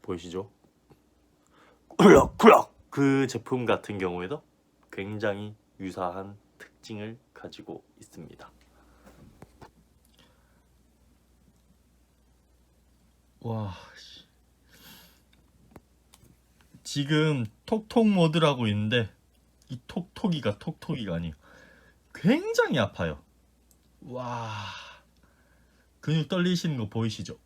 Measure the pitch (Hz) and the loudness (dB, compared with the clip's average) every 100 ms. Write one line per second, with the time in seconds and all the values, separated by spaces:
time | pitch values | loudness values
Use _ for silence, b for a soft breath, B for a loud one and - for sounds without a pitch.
0 | - 90 87 90 104 _ _ _ _ - | -8 -10 -8 -10 -10 _ _ _ _ -20
1 | _ _ _ _ b b b b _ - | _ _ _ _ b b b b _ 8
2 | 190 147 - - 226 - - _ _ - | 10 10 8 6 8 8 4 _ _ 0
3 | 139 135 135 117 - 131 117 95 - 101 | 2 2 0 -4 -6 -4 -2 -2 -4 -6
4 | 92 87 92 147 _ _ _ _ _ - | -4 -4 -8 -10 _ _ _ _ _ -12
5 | 98 107 107 101 104 107 _ - 95 87 | -10 -4 -4 -4 -10 -16 _ -14 -12 -8
6 | 90 92 98 101 _ _ - _ - 107 | -8 -8 -14 -16 _ _ -20 _ -14 -12
7 | 107 117 _ - 90 - - - _ _ | -12 -14 _ -20 -20 -18 -16 -18 _ _
8 | - - 76 - - _ _ _ _ _ | -20 -20 -20 -20 -20 _ _ _ _ _
9 | - - - - - _ - _ _ _ | -20 -20 -20 -20 -20 _ -20 _ _ _
10 | _ _ b b b b b _ _ _ | _ _ b b b b b _ _ _
11 | _ _ _ _ _ _ _ _ _ _ | _ _ _ _ _ _ _ _ _ _
12 | _ _ _ _ _ _ _ _ _ _ | _ _ _ _ _ _ _ _ _ _
13 | _ _ _ _ 117 113 104 87 B B | _ _ _ _ -6 -6 -6 -10 B B
14 | - - - _ _ _ B B B B | -20 -20 -20 _ _ _ B B B B
15 | B B _ _ _ _ - - _ _ | B B _ _ _ _ -20 -20 _ _
16 | _ - - _ _ _ _ - - 143 | _ -20 -20 _ _ _ _ -20 -8 -6
17 | 139 151 156 143 110 _ - 220 220 247 | 0 2 2 0 -4 _ -4 -4 0 2
18 | 220 190 165 165 156 131 110 104 107 123 | 4 4 4 4 2 2 0 0 0 0
19 | 104 _ _ _ _ _ _ 123 - - | -2 _ _ _ _ _ _ -16 -8 -8
20 | 175 - 202 156 113 104 - - - 139 | -8 -4 -2 -2 -4 -6 -12 -12 -10 -8
21 | 101 85 85 78 b b b b b b | -6 -6 -6 -12 b b b b b b
22 | _ - 170 294 415 466 440 175 98 - | _ -2 2 2 2 0 2 0 -2 -4
23 | 85 73 _ _ _ _ _ _ _ _ | -6 -6 _ _ _ _ _ _ _ _
24 | - 123 123 120 113 107 104 B B B | -14 -12 -10 -10 -10 -12 -12 B B B
25 | _ _ b b b b b b b _ | _ _ b b b b b b b _
26 | - 156 151 185 180 180 165 135 104 113 | -2 -2 0 -2 0 0 -2 -4 -4 -4
27 | 113 - 85 - | -4 -6 -14 -16